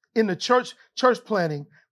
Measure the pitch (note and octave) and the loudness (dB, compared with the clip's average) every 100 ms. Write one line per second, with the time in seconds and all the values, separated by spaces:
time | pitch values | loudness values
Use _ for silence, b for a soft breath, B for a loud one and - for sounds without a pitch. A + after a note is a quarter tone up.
0 | _ - G#3+ F3+ - B3 B3 - b - | _ -2 0 -2 0 0 0 -10 b 0
1 | B3+ A3+ - G#3+ E3+ D3 C#3+ b b | 2 2 -2 -2 -2 -4 -10 b b